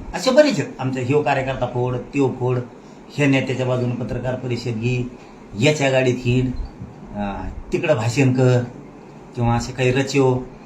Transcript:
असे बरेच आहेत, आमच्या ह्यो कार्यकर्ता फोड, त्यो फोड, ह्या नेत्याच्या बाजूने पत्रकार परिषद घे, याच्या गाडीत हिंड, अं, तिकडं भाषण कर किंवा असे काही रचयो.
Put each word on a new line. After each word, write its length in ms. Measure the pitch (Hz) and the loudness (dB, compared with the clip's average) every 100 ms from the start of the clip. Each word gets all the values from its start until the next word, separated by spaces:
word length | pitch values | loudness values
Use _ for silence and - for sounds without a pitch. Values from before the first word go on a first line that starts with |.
| - | -8
असे 180 | 175 262 | -4 4
बरेच 280 | 277 302 151 | 6 6 4
आहेत, 140 | - - | -4 -6
आमच्या 240 | 127 127 | -4 -2
ह्यो 180 | 120 147 | 2 2
कार्यकर्ता 440 | 147 135 131 127 120 | 2 0 -2 -2 -2
फोड, 300 | 123 123 123 | -2 -2 -4
त्यो 400 | - 143 135 - | -4 0 0 0
फोड, 180 | 123 123 117 - - - - | -2 -2 -4 -12 -20 -20 -10
ह्या 140 | - 143 | 0 2
नेत्याच्या 380 | 135 - 127 127 | 2 0 -2 -2
बाजूने 300 | 123 123 120 | 0 -2 -4
पत्रकार 400 | 113 120 123 127 | -6 -6 -4 -6
परिषद 360 | 127 117 127 | -4 -4 -4
घे, 400 | 107 120 123 120 - - - - 98 | -4 -2 -2 -4 -10 -20 -20 -12 0
याच्या 300 | 143 151 135 | 2 2 2
गाडीत 260 | 131 131 117 | 2 2 0
हिंड, 340 | 123 127 127 127 - - - - - 104 | 0 0 0 -2 -8 -12 -16 -16 -12 -8
अं, 340 | 101 95 95 - - | -6 -6 -10 -10 -6
तिकडं 220 | - 160 117 | -2 2 2
भाषण 380 | 117 143 127 | 2 2 4
कर 300 | 127 127 123 - - - - - - - - | 4 4 4 0 -8 -18 -18 -20 -20 -12 -2
किंवा 200 | 117 117 | 0 0
असे 160 | 123 | -2
काही 200 | 123 127 | 0 2
रचयो. 480 | 127 135 139 131 127 127 - | 2 2 4 4 2 -2 -14